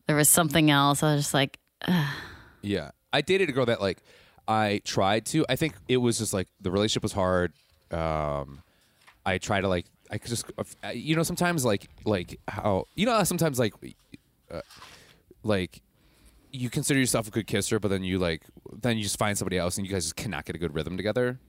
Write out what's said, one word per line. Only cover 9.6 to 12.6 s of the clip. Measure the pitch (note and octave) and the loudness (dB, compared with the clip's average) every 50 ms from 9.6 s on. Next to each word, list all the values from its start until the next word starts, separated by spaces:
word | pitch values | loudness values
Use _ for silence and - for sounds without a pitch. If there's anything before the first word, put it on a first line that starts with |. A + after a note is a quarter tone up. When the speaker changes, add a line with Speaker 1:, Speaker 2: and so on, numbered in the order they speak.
Speaker 2:
to, | F#2+ F#2+ | 2 0
like, | F#2 F2 - _ _ _ _ - | 0 -2 -2 _ _ _ _ -12
I | G#2 G#2 | -12 -10
could | - A#2 | -8 -6
just, | A#2 G#2 - - - - | -6 -6 -8 -8 -10 -10
uh, | G#2 - - - - G#2 | -10 -10 -12 -14 -12 -10
you | - A#2+ - D3+ D#3+ | -10 -6 -2 -2 0
know, | D#3+ | 0
sometimes, | E3 - F3+ - F3 F3 F3 D3+ B2 | 0 -2 0 0 0 0 0 2 2
like, | A#2 G2+ G2 - - - - - | 2 0 0 -2 -8 -16 -6 -2
like, | G#2+ G#2 F2+ F2 - - - - - | 0 0 0 -2 -6 -12 -14 -12 -10
how, | - G#2 | -6 -2